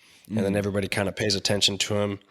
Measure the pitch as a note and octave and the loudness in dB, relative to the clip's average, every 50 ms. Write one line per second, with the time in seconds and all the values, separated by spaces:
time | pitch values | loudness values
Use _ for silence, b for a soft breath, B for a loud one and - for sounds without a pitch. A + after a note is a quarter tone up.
0 | b b b b b b F#2+ G#2+ G2 G2 G2 G#2 G2+ G#2 F#2+ G2+ G2 F#2+ - - | b b b b b b -4 -2 0 2 2 2 0 0 0 0 -2 -2 0 0
1 | G2+ F#2+ F2+ - A2 G#2+ G2+ G2 F#2 - G#2+ G2+ F#2+ - G2+ F#2+ - - G#2+ G#2 | 0 0 -2 -2 0 0 0 0 0 0 2 2 2 2 0 0 -2 -2 0 0
2 | G#2 G2+ G2+ G2 - _ | 0 0 -2 -4 -8 _